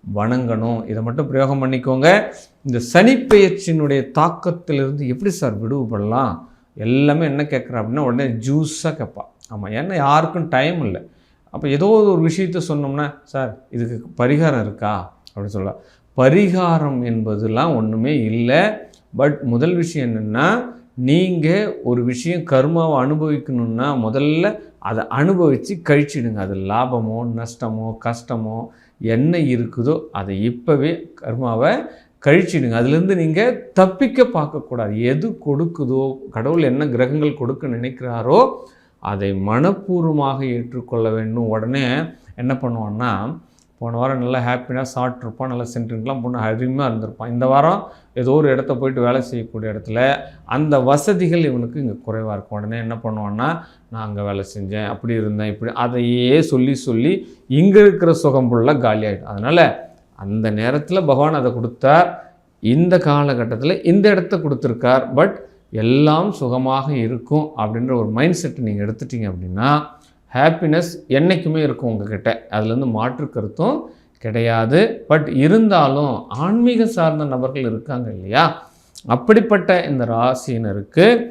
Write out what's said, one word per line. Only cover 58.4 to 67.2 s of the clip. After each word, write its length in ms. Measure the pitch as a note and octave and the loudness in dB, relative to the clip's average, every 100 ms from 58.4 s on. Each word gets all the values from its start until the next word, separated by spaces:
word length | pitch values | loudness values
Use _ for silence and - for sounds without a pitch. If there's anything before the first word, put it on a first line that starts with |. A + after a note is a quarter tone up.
| B2+ | 2
ஃபுல்லா 180 | A#2+ A#2+ | 4 4
காலியாயிடும். 520 | D3 A#2+ G#2+ G#2+ G2 | 4 2 2 -2 -4
அதனால 680 | - G2+ A2+ E3+ D#3 - - - _ - | -8 -6 2 4 4 2 -12 -20 _ -14
அந்த 360 | G2 G#2+ A2 | -6 -2 0
நேரத்துல 440 | G#2+ A#2 C#3+ D3 F#3 | 0 0 -2 0 0
பகவான் 380 | D#3 C3 D3 | 2 2 2
அதை 200 | D#3 B2 | 2 0
கொடுத்தார், 840 | A#2+ A#2 - C3 D#3 F3 - - _ _ _ | -2 -6 0 4 6 4 -2 -18 _ _ _
இந்த 380 | G#2+ C3 F3+ F3+ | 0 2 4 4
காலகட்டத்துல 880 | D#3 C#3+ C#3+ B2 A2+ A2+ C#3 F#3+ - | 4 2 2 0 -2 -2 -2 0 2
இந்த 240 | F#3+ G#3 | 4 6
இடத்த 280 | F#3+ F3+ F3+ | 2 0 -2
கொடுத்துருக்கார், 680 | D#3 B2+ C3 A#2 B2 C3 - C3+ | -2 -2 -2 0 2 2 2 2
but 220 | F#3+ G3 - _ _ | 2 0 -16 _ _
எல்லாம் 600 | A2 A2+ C3 D3+ D#3 G3 | -2 2 4 4 4 0
சுகமாக 640 | - C3 B2+ C3 C3 C3+ C#3 | -2 -2 -2 0 -2 -2 -2
இருக்கும் 540 | A2+ A#2+ | -2 -4